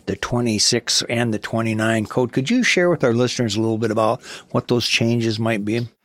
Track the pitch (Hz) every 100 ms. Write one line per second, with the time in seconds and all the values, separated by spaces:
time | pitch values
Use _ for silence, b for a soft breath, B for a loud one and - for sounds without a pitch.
0 | - 95 - 123 120 104 - 120 - -
1 | - 120 120 104 - 113 113 110 110 113
2 | 104 - 120 - 135 247 220 185 175 170
3 | 127 117 123 - 117 104 113 110 113 110
4 | 110 123 B B B 123 - 120 - -
5 | 117 120 113 110 113 110 104 117 117 -